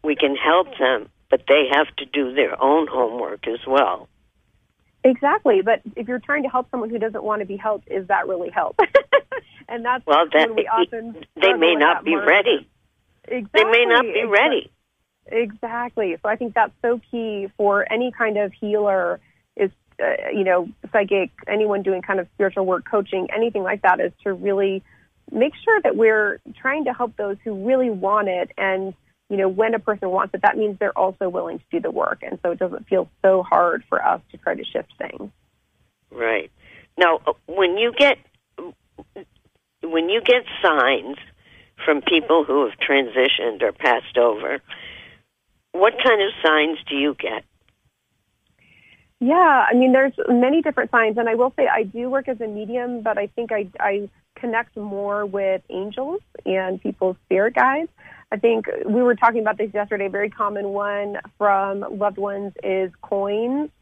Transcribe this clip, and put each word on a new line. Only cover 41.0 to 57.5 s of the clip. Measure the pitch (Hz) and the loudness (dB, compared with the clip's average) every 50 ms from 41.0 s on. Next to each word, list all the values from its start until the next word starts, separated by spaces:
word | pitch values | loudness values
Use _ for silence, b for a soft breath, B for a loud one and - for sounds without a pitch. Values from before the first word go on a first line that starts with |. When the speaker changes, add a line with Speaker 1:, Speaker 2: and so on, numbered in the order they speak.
| - 127 143 - - - _ b b b b b b b b - - | -2 -8 -12 -12 -16 -20 _ b b b b b b b b -4 0
Speaker 1:
from | 165 151 143 | 0 0 2
people | - - 175 160 151 151 156 165 147 | 2 2 2 2 4 4 2 2 4
who | 139 131 147 135 | 2 2 2 0
have | 107 - _ | 0 -2 _
transitioned | - - 139 139 131 117 104 131 127 127 - - 104 117 107 92 | -2 2 2 2 2 0 0 2 2 2 2 -2 -2 -4 -2 0
or | 113 104 | -2 -2
passed | - _ - 135 120 117 - - - | -2 _ 0 2 2 2 -2 -2 2
over, | 123 120 120 107 107 - - 139 - _ B B B B B B B B B B B B _ _ _ _ _ _ _ _ _ | 2 4 4 2 0 -4 -6 -8 -8 _ B B B B B B B B B B B B _ _ _ _ _ _ _ _ _
what | - 175 190 226 226 240 254 | 0 2 2 2 2 2 2
kind | 254 226 208 | 4 4 4
of | 196 202 - - - | 2 -2 -2 0 2
signs | 160 156 156 151 160 160 151 - - | 4 4 4 2 0 -2 -6 -8 -8
do | 147 | -4
you | 139 139 147 135 | -2 -2 -2 -2
get? | - - 104 110 113 - _ _ _ _ _ _ _ _ _ _ _ _ _ _ _ _ _ _ _ _ _ _ b b b b b b b b b b b b _ | -4 -8 -8 -8 -8 -12 _ _ _ _ _ _ _ _ _ _ _ _ _ _ _ _ _ _ _ _ _ _ b b b b b b b b b b b b _
Speaker 2:
Yeah, | 247 247 311 359 359 320 277 254 - - | 0 2 4 6 6 6 6 6 4 4
I | 240 | 4
mean, | 247 254 262 254 | 4 6 6 6
there's | 262 269 269 - - - | 6 4 2 0 -4 0
many | - 247 240 247 262 294 330 | 2 4 4 4 4 2 2
different | - 311 - - 240 220 | 0 0 -2 -2 -2 2
signs. | - 233 226 220 214 | 2 2 2 2 0
And | 240 233 | 0 0
I | 226 226 | 0 2
will | 233 247 262 _ | 2 0 0 _
say | - 269 | 0 2
I | - - - 190 | 2 2 0 -2
do | 190 202 233 240 254 | -4 -6 -8 -6 -2
work | 262 269 269 | -4 -4 -4
as | 269 254 214 | -4 -8 -6
a | 233 | -6
medium, | 214 208 208 214 202 233 247 247 247 247 233 | -8 -8 -8 -8 -6 -6 -6 -6 -6 -8 -4
but | 214 226 208 | -4 -4 -2
I | 202 202 | -2 -4
think | - _ - 233 220 | -6 _ -8 -6 -4
I, | 220 208 208 185 - - | -4 -4 -4 -6 -6 -4
I | - 208 196 208 202 196 _ _ _ _ _ | -2 -2 -2 -2 -6 -8 _ _ _ _ _
connect | - - 240 226 226 233 _ _ | -10 -8 -4 -2 -4 -4 _ _
more | 214 208 208 196 196 202 202 202 208 208 | -12 -10 -8 -6 -6 -4 -4 -4 -4 -4
with | 202 190 202 196 190 190 185 _ - | -4 -4 -2 -2 -2 -2 -2 _ -10
angels | - 180 196 208 202 - 262 294 349 415 _ _ _ - _ | -8 -8 -8 -8 -8 -8 -8 -6 -8 -8 _ _ _ -10 _
and | 190 190 190 185 185 190 196 | -4 -2 -2 -2 -4 -6 -6
people's | _ 202 196 _ 190 185 185 _ _ | _ -8 -4 _ -2 -2 -2 _ _
spirit | _ 185 190 202 240 | _ 0 2 2 2